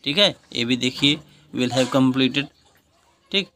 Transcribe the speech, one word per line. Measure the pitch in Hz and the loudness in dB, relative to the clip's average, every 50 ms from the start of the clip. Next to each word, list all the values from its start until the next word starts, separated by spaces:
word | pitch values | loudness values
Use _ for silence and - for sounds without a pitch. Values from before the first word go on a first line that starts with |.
| - | -4
ठीक | 139 143 180 | -4 0 2
है, | 208 185 131 - _ _ - | 2 2 0 -4 _ _ -6
ये | 127 117 | -6 -2
भी | 117 131 | -2 -2
देखिए | 120 123 127 127 - - 139 147 147 - - - _ _ _ - | 0 0 -4 -2 0 0 0 0 0 -6 -18 -20 _ _ _ -6
will | 127 127 120 120 | -4 -4 -2 0
have | 135 127 123 - | 0 0 2 2
completed, | 139 131 131 127 131 131 127 127 139 139 - _ _ _ _ _ _ _ _ _ _ _ _ _ _ _ _ - | 2 2 4 4 2 0 0 0 -2 -4 -6 _ _ _ _ _ _ _ _ _ _ _ _ _ _ _ _ -4
ठीक। | 196 190 - _ | -4 -4 -4 _